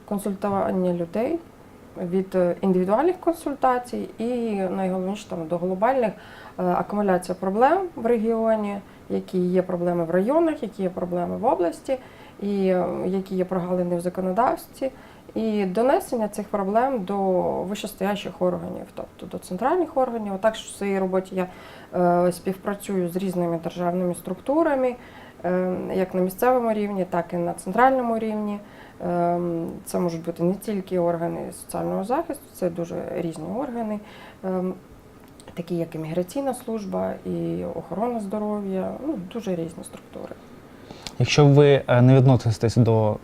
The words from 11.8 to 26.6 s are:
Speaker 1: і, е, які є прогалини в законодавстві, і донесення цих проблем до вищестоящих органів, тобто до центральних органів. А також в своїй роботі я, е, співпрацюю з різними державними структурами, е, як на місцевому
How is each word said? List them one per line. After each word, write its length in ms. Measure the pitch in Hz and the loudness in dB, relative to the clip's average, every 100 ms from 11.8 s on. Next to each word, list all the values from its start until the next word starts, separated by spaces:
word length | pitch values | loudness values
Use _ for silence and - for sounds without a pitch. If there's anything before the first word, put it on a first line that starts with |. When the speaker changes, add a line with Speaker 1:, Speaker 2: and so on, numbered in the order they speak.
| - 262 - - - - | -4 -6 -6 -20 -20 -8
Speaker 1:
і, 260 | 202 202 190 | -4 2 2
е, 200 | 180 175 180 185 | 2 0 -2 -2
які 280 | 190 190 | -2 -2
є 100 | 185 | -2
прогалини 520 | 180 185 175 180 175 175 | -2 -2 0 0 0 0
в 40 | |
законодавстві, 880 | 180 180 185 185 233 330 - - 269 - - - - | -2 -2 -2 2 2 0 -8 -6 -6 -6 -20 -20 -10
і 300 | 208 220 208 | -4 0 0
донесення 640 | 190 180 247 349 - 247 214 | 0 2 4 2 0 -2 -2
цих 200 | 214 202 | -4 -4
проблем 560 | 202 190 220 262 254 | -2 2 2 2 0
до 140 | 180 202 190 180 170 135 | -2 0 2 2 2 -2
вищестоящих 800 | 180 208 208 - 190 196 180 - | -4 -6 -8 -4 -2 -2 -6 -2
органів, 440 | 180 175 175 180 - | 0 0 -6 -10 -12
тобто 320 | - - - 180 | -12 -14 -14 -12
до 120 | 180 | -12
центральних 580 | - 180 247 370 311 269 | -8 -2 2 2 2 0
органів. 360 | 254 233 208 | 0 -2 -6
А 40 | 190 | 0
також 220 | 220 220 | 0 0
в 160 | - - | -12 -6
своїй 220 | 202 196 | -2 0
роботі 360 | 190 190 190 | 2 0 -2
я, 120 | 190 180 - - - - 175 180 175 180 | -4 -4 -8 -18 -18 -8 2 4 4 4
е, 60 | |
співпрацюю 760 | 175 - 190 - 202 - 196 175 | 0 -4 -4 -6 -6 -4 -2 -2
з 80 | 180 | -2
різними 440 | 190 180 170 170 | -2 0 -2 -2
державними 500 | 170 170 175 180 180 | -4 -2 -2 0 -2
структурами, 800 | 170 - 185 - 302 330 269 254 240 - - - - | -2 -6 -6 0 2 4 2 0 -2 -14 -20 -20 -6
е, 300 | 175 180 185 185 185 | -2 0 0 -2 -2
як 200 | 190 185 | -2 0
на 60 | 185 | 0
місцевому 520 | 185 185 247 254 | 0 2 4 4